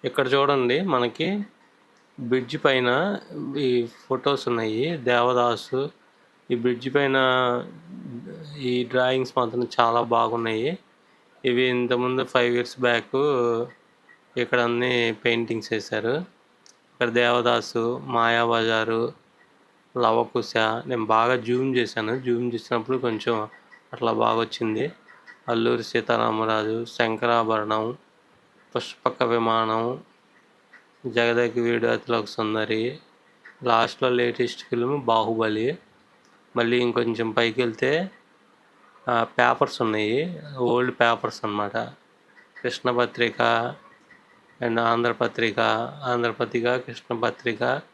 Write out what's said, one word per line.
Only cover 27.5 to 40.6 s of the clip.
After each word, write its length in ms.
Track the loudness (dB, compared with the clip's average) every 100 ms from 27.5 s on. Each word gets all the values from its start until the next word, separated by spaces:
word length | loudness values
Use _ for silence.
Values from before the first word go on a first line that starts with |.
| 0 0 -2 -2 -6 _ _ _ _ _ _ _ -8
పుష్పక 460 | -8 -4 -4 0
విమానం, 800 | 0 2 2 2 2 0 -2 -6 -12 _ _ _ _ _ _ -20 _ _ -4
జగదేక 520 | 0 2 2 0 0
వీరుడు 280 | 0 2 2
అతిలోక 400 | 0 0 -2 -2
సుందరి, 720 | -4 -2 -2 -2 -2 -2 -6 _ _ _ _ -20 -6
లాస్ట్లో 460 | 2 2 2 0 0
లేటెస్ట్ 560 | 2 0 0 -4 -4
ఫిల్మ్ 380 | -6 -2 -2 -2
బాహుబలి. 760 | 2 2 2 0 0 0 -2 -4 _ _ _ _ _ _ _ -2
మళ్ళీ 220 | 2 2
ఇంకొంచెం 520 | 2 0 -2 -2 -2
పైకి 320 | 2 0 0
వెళ్తే, 480 | -2 0 0 0 -4 -10 _ _ _ _ _ _ -20 -10 -2
ఆ, 160 | 0
పేపర్స్ 580 | 0 2 4 4 0 0
ఉన్నాయి, 580 | 0 0 0 0 -2 -8 -12
ఓల్డ్ 360 | -2